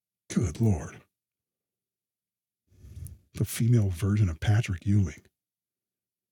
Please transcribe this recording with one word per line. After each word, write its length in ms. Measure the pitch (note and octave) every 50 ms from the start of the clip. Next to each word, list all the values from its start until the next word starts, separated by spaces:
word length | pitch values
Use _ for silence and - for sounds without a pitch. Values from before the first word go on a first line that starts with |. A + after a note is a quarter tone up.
| _ _ _ _ _ -
Good 300 | - F3+ A#2+ E2 D2+ -
Lord. 340 | A#2 A2 F#2+ D2+ - - - - - _ _ _ _ _ _ _ _ _ _ _ _ _ _ _ _ _ _ _ _ _ _ _ _ _ _ _ _ _ _ _ _ _ _ _ - - - - - - - - _ _ -
The 100 | - A#2+
female 460 | - - - A2+ A#2 B2 A2+ G2+ F#2+
version 400 | F2+ - G#2 G2 G#2 G#2 G#2+ F2
of 100 | E2 -
Patrick 460 | - A2 G#2 A2 - - F#2 - -
Ewing. 340 | G2+ G#2 G#2 F#2+ D#2 - - - _ _ _ _ _ _ _ _ _ _ _ _ _ _ _ _ _ _ _ _ _